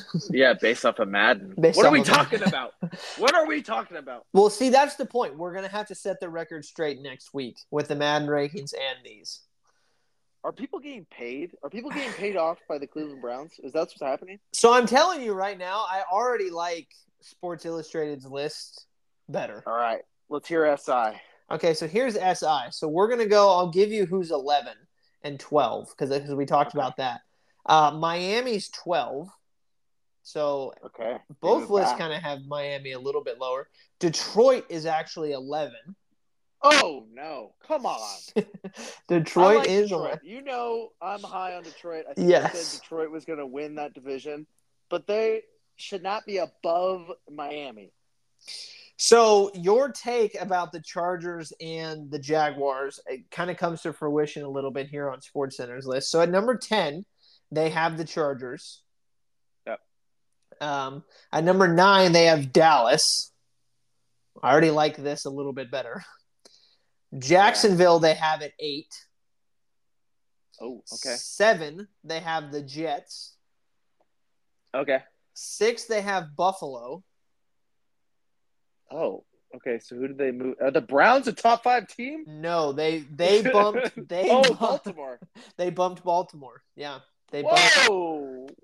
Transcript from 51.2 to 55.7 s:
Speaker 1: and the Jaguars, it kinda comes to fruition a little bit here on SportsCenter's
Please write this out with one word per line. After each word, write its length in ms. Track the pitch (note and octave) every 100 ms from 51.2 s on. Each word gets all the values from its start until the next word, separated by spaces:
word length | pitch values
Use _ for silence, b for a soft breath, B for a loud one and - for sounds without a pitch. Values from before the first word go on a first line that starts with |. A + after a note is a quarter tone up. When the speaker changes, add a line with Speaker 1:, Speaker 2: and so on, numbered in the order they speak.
| F3 E3+ D3+ -
Speaker 1:
and 480 | E3 E3 D#3+ D#3 C#3+
the 80 | D3
Jaguars, 800 | C3+ D#3 D3+ C#3 C#3 C3 C#3 - -
it 220 | C3 -
kinda 240 | - F3 F3+
comes 260 | F3 D#3+
to 100 | E3+
fruition 520 | D3 D3+ D3 D3+ D3+
a 40 | C#3+
little 220 | C#3 C3+
bit 160 | C3 C#3
here 220 | C#3+ C#3+
on 80 | C3
SportsCenter's 640 | - - C3+ - B2